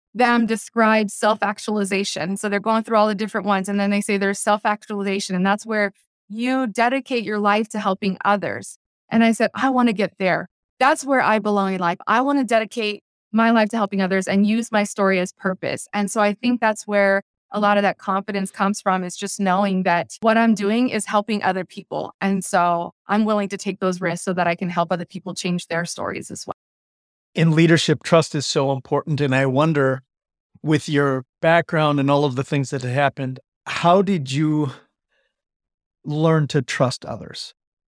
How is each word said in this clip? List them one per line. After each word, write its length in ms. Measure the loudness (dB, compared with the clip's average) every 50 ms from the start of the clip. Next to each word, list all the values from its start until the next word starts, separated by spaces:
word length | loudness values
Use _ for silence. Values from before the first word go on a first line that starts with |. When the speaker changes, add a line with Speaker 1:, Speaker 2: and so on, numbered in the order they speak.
| _ _ -2
Speaker 1:
them 320 | 0 2 2 4 2 2
describe 640 | 0 0 -4 -6 -4 0 2 4 4 4 4 2 0
self-actualization. 1300 | -2 0 0 0 2 2 0 -2 -4 -4 -6 -4 -2 -2 -2 0 -2 -2 -2 -2 -4 -6 -6 -6 -6 -4
So 120 | -4 -2
they're 100 | -2 -2
going 240 | 0 0 0 0 0
through 140 | 2 2 4
all 100 | 4 2
the 80 | 2
different 320 | -2 -4 -4 -4 -4 -2 0
ones. 220 | 0 0 0 -2
And 100 | -2 -2
then 120 | 0 0
they 100 | 0 0
say 160 | 0 0 0 0
there's 220 | 0 0 -2 -2
self-actualization. 960 | 0 0 0 0 0 -2 -2 -2 -4 -8 -8 -6 -4 -4 -4 -4 -4 -4 -2
And 100 | 0 0
that's 200 | 0 0 0 -2
where 280 | -4 -2 -2 -2 -2 -4 _ _ _ _ _ _ -14
you 400 | -8 -4 -2 -2 0 0 -2 -2
dedicate 560 | -2 0 0 2 0 0 -2 -2 -4 -4 -2
your 160 | -2 -2 0
life 300 | 0 2 2 2 0 -2
to 100 | -6 -4
helping 380 | -2 -2 -2 -2 -2 -4 -4 -2 0
others. 520 | 0 0 0 0 -4 -6 -8 -10 -14 -18 -20 _ _ _ _ _ _
And 140 | 0 2 4
I 80 | 4
said, 200 | 2 2 0 -2 -2
"I 160 | -2 -2 0
wanna 240 | 2 2 2 2 2
get 200 | 0 -2 -4 -4 -2
there. 320 | -2 0 0 0 -2 -6 _ _ _ _ _ 0
That's 260 | 2 2 2 2 0
where 160 | 0 0 2
I 180 | 2 2 2 0
belong 340 | 0 0 0 0 0 0 -2
in 60 | -2
life. 200 | -2 -2 -2 -2 -2 0
I 140 | 0 2
wanna 220 | 2 2 0 0 0
dedicate 600 | 2 0 0 0 -2 -4 -4 -4 -4 -6 -6 -12 _ _ _ _ _
my 200 | 0 2 4 4
life 180 | 4 4 2 2
to 80 | 0 -2
helping 240 | -2 -2 0 -2
others 260 | 0 0 0 0 0 0
and 180 | 2 2 2
use 260 | 2 2 0 -2 -2
my 120 | 0 -2 -2
story 360 | -2 -2 0 0 0 2 0
as 120 | -2 -4
purpose." 560 | -6 _ -6 -6 -4 -4 -4 -6 -6 -6 -8 -8 -4
And 180 | -4 -4 -2
so 100 | 0 2
I 120 | 2 2 0
think 260 | 0 -2 -2 0 0
that's 280 | 0 0 0 -2 -4 -2
where 340 | 0 2 2 4 2 0 -2 _ _ _ _ _
a 80 | -4 0
lot 180 | 2 2 2 4
of 60 | 2
that 140 | 2 0 -2
confidence 540 | -4 -4 -4 -2 -4 -4 -4 -4 -4 -6
comes 300 | -4 -2 -2 -2 -2 -2
from, 220 | 0 0 0 0 -2
is 120 | -4 -8
just 240 | -8 -10 -8 -6 -2
knowing 440 | 0 2 2 2 2 0 0 0 0
that 340 | 2 0 0 -2 -4 -8 -2
what 180 | 0 2 2 4
I'm 160 | 4 4 2
doing 360 | 2 0 0 0 0 0 0
is 160 | -2 -4 -4
helping 360 | -2 0 0 0 0 -2 -2
other 220 | 0 0 -2 -2 -4
people. 500 | -8 -12 -16 -14 -8 -8 -6 -6 -8 -8 _
And 240 | -2 -2 0 -2 -2
so 500 | 0 0 2 2 2 2 0 -2 -6 -12 _ _ 0
I'm 160 | 2 2 2
willing 240 | 2 2 0 -2 -4
to 80 | -6 -8
take 220 | -6 -6 -6 -2
those 220 | -2 -2 -2 -2
risks 240 | -2 -4 -4 -4 -4
so 80 | -4 -2
that 120 | 0 0
I 100 | 0 -2
can 140 | -2 -4 -4
help 220 | -2 -2 -2 -2
other 140 | -2 -4 -6
people 280 | -8 -14 -12 -12 -10 -10
change 340 | -6 -4 -2 -2 -4 -4 -4
their 180 | -6 -6 -6
stories 440 | -6 -8 -8 -8 -6 -6 -8 -10 -12
as 140 | -12 -12 -12
well. 100 | -12 -12 -14 _ _ _ _ _ _ _ _ _ _ _ _ _ _ -2
Speaker 2:
In 180 | 2 2 4
leadership, 520 | 6 6 6 6 6 4 4 2 0 0 2
trust 320 | 4 4 4 4 2 -2
is 100 | -4 -4
so 280 | -2 0 0 0 0 0
important. 480 | -4 -4 -2 -2 -2 -2 -2 -2 -2
And 120 | 0 0 2
I 120 | 2 2
wonder, 560 | 2 2 2 2 2 2 2 2 2 0 -2 -6 _ _ _ _ _ _ _ _ _ _ _ -2
with 260 | 0 0 0 0 0
your 340 | 0 0 2 2 0 -2 -6 -10 _ _
background 580 | 2 4 4 4 2 2 0 0 2 2 2 2
and 120 | 2 2
all 140 | 2 2 2
of 100 | 2 0
the 80 | -2 -4
things 280 | -2 -2 -2 -2 -2
that 100 | -4 -6
had 100 | -6 -4
happened, 480 | 0 0 0 0 0 -2 -6 -8 -8 -10 -14 _ _ _ _
how 360 | -10 -6 0 4 4 6 6
did 300 | 4 2 0 -2 -2 -2
you 400 | -2 0 0 0 0 0 -2 -2 -6 -10 -18 _ _ _ _ _ _ _ _ _ _ _ _ _ _ _ _ _ _ _ _ _ _ _ _
learn 440 | -6 -2 0 2 2 4 2 2 0
to 140 | 0 -2
trust 440 | -2 -2 -2 0 0 0 -2 -4 -8
others? 480 | -12 -12 -12 -12 -14 -14 -14 -16 -16 -18 _ _ _ _ _ _